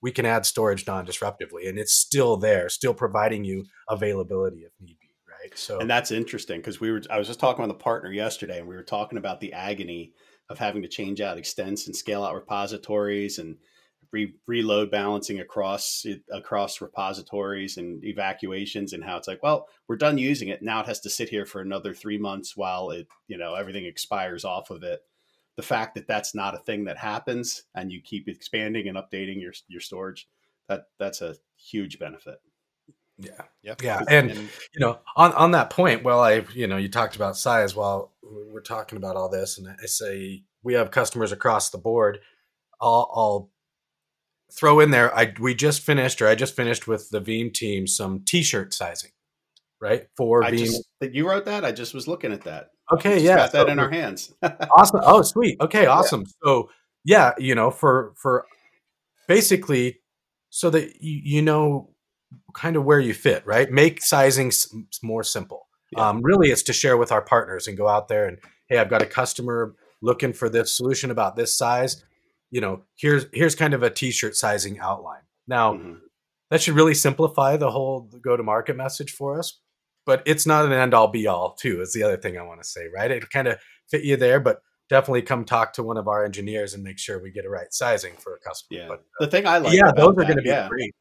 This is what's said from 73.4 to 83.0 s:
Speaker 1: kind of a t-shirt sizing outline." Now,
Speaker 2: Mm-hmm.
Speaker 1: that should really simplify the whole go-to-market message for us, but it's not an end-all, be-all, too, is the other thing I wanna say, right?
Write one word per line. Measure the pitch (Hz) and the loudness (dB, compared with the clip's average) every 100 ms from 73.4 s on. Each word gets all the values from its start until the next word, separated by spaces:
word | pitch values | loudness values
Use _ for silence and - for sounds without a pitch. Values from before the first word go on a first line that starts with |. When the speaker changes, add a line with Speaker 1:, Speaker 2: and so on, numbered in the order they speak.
| 165 151 | 2 2
Speaker 1:
kind | 156 | 0
of | 135 | 2
a | 120 | 0
t-shirt | - 127 113 110 - | 0 -4 -2 -4 -2
sizing | 110 104 98 104 | 0 -2 -4 -8
outline." | 92 98 80 - _ _ - | -8 -8 -10 -18 _ _ -4
Now, | 123 110 | 0 2
Speaker 2:
Mm-hmm. | 95 90 82 _ _ _ _ - | 0 -8 -18 _ _ _ _ 0
Speaker 1:
that | 156 | 0
should | - 151 | 4 6
really | 160 | 6
simplify | 151 147 135 160 - 135 151 | 6 2 2 2 2 2 4
the | 135 | 0
whole | 123 135 131 113 120 | 0 -2 -6 -10 -8
go-to-market | 127 120 107 110 117 127 | 0 0 2 0 -2 -4
message | 131 - 139 | -6 -8 -12
for | - 139 147 | -8 -6 -6
us, | 170 - _ _ _ _ - | -8 -12 _ _ _ _ 0
but | 131 147 | 2 2
it's | 151 156 | 2 4
not | 151 151 | 4 4
an | |
end-all, | 131 127 117 110 | 4 6 6 6
be-all, | 113 107 87 90 - | 4 0 0 -2 -4
too, | 131 90 | -4 -4
is | 92 | -4
the | 113 | -2
other | 104 92 | 0 0
thing | 101 90 | -4 -8
I | |
wanna | 87 85 | -12 -16
say, | 87 - 82 | -16 -14 -12
right? | 95 | -4